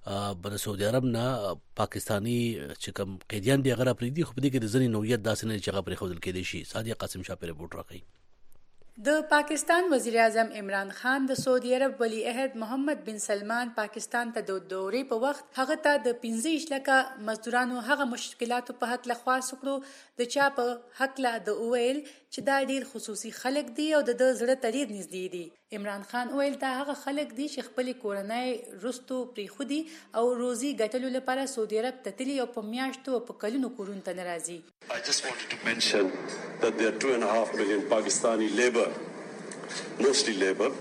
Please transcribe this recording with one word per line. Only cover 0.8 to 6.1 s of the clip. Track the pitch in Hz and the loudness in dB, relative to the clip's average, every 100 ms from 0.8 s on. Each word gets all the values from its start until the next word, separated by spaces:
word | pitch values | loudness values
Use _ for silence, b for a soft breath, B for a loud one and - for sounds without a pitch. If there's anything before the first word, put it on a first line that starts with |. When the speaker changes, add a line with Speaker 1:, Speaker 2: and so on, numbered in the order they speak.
| 101 | 2
Speaker 1:
عرب | 127 127 113 | 4 2 2
نه، | 123 | 0
آه، | 127 98 85 - - | 0 -2 -6 -8 -2
پاکستاني، | 104 104 - 104 110 120 117 101 | -2 -2 -2 0 2 2 0 -2
آه، | 71 80 | -8 -8
چې | - 95 | -8 -4
کوم | 98 92 - 110 | -6 -6 -6 -2
قیدیان | 101 139 | 4 4
دي، | 135 | 4
هغه | 117 123 | 4 2
راپرېږدي، | 113 123 147 | 2 -2 0
خو | 160 | -2
په | - | 2
دې | 139 | 2
کې | 127 | 2
د | 110 | 2
ځینې | 123 127 107 | 4 4 2
نوعیت | 107 117 107 | 2 2 2
داسې | 107 | 0
نه | 110 | 0
دی | 107 | -2
چې | 95 | 0
هغه | 98 90 | -2 -2
پرېښودل | 92 95 | -4 -4